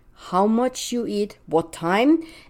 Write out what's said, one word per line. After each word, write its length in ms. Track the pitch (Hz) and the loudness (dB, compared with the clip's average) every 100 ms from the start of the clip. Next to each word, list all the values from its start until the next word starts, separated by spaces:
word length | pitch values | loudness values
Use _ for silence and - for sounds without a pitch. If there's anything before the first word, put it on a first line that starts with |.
| _ - - | _ -20 -4
how 180 | 180 208 | 0 2
much 460 | 226 254 - - | 2 0 -4 -6
you 140 | 240 202 | -6 -4
eat, 320 | 202 202 - - | -4 -4 -8 -2
what 260 | 160 165 | -2 -2
time, 500 | - 165 196 277 330 - - | -6 -2 2 4 2 0 -18